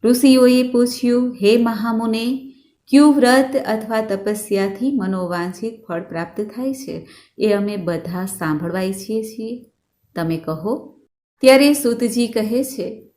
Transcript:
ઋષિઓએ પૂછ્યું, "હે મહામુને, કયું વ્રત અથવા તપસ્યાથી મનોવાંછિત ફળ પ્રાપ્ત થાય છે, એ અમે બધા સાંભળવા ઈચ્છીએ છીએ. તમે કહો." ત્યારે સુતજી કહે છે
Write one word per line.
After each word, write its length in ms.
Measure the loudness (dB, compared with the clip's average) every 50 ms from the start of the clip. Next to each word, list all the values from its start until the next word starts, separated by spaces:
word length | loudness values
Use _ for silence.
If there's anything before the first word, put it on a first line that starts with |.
| 2
ઋષિઓએ 600 | 2 2 4 6 6 6 8 6 6 6 4 2
પૂછ્યું, 720 | 2 2 2 0 0 0 -2 -2 0 2 2 0 -2 -4
"હે 220 | 0 2 4 4 4
મહામુને, 960 | 2 0 -2 -4 -4 -2 -2 -2 -2 -2 -2 -2 -2 -4 -4 -6 -8 -14 -20 _ _ _ _ _ _ _
કયું 240 | 6 6 8 8 6
વ્રત 400 | 6 6 6 6 4 4 2 0
અથવા 460 | -4 -2 -2 -4 -4 -4 -4 -4 -4
તપસ્યાથી 880 | -2 -2 -4 -4 -4 -4 -6 -6 -4 -4 -2 -2 -2 -2 -4 -4 -4 -2
મનોવાંછિત 960 | -2 -2 -2 -2 -2 -4 -4 -4 -4 -4 -6 -6 -8 -8 -10 -10 -10 -12 -12 _
ફળ 140 | -8 -8
પ્રાપ્ત 400 | -8 -8 -8 -8 -8 -8 -8 -10
થાય 320 | -10 -8 -8 -8 -6 -6 -6
છે, 340 | -8 -10 -12 -12 -14 -14 -16 -20 -20 _ _ _ -4
એ 140 | 0 0
અમે 240 | 0 0 -2 -4 -4
બધા 500 | -6 -6 -4 -6 -6 -6 -8 -8 -6 -8
સાંભળવા 560 | -8 -8 -6 -4 -4 -4 -4 -4 -4 -4 -4
ઈચ્છીએ 420 | -4 -4 -6 -8 -8 -6 -6 -6 -6
છીએ. 420 | -8 -10 -12 -10 -10 -12 -12 -16 _ _ _ _ _ _ _ _ _ _
તમે 220 | -8 -4 -4 -4 -6
કહો." 640 | -6 -8 -8 -6 -4 -6 -6 -6 -8 -16 _ _ _ _ _ _ _ _ _ _
ત્યારે 320 | 4 6 6 8 6 4 2
સુતજી 540 | 2 0 -2 -2 0 -2 -2 0 -2 -2 -2
કહે 360 | -2 -4 -4 -2 -2 -4 -4
છે 480 | -4 -6 -8 -10 -10 -10 -14 -20 _ _